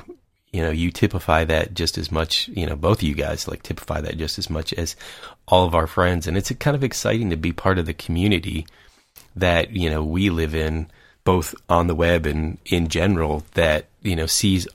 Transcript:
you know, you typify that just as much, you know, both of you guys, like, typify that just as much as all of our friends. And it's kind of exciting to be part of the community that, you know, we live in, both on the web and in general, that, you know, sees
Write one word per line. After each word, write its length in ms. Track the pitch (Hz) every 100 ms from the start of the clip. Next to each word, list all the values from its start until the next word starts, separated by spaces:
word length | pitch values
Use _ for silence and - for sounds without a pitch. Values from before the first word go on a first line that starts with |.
| - - _ _ _
you 80 | 85
know, 100 | 80
you 200 | 80 87
typify 540 | - 113 90 - 78
that 280 | 80 80 82
just 240 | 87 82 85
as 160 | 85
much, 340 | 80 82 - -
you 180 | 104 78
know, 100 | 73
both 220 | 85 110
of 60 |
you 100 | 73
guys, 340 | 71 71 76 -
like, 140 | -
typify 400 | - 82 - 78
that 160 | 76 80
just 200 | 78 -
as 120 | -
much 240 | 78 -
as 200 | - 82 - - - - - -
all 160 | 92
of 100 | 90
our 120 | 82 82
friends. 400 | - 90 87 82
And 100 | 92
it's 160 | -
kind 240 | 131 147 143
of 80 |
exciting 460 | 135 - 110 110 107
to 60 | 80
be 140 | 87
part 260 | - 95 90
of 80 | 80
the 80 |
community 720 | 76 - 85 104 90 85 80 - - - _ _ _ -
that, 360 | - 90 85 76
you 180 | 92 82
know, 160 | 78
we 240 | 78 85 98
live 260 | 82 78
in, 360 | 80 78 80 82 - - _
both 300 | - 92 78 - -
on 160 | 85 87
the 80 |
web 320 | 80 85 87 78
and 320 | 76 78 82 -
in 220 | 87 82
general, 560 | 82 92 90 78 76 -
that, 320 | - 82 76 - _
you 120 | 104
know, 120 | 82 80
sees 420 | - 104 92 90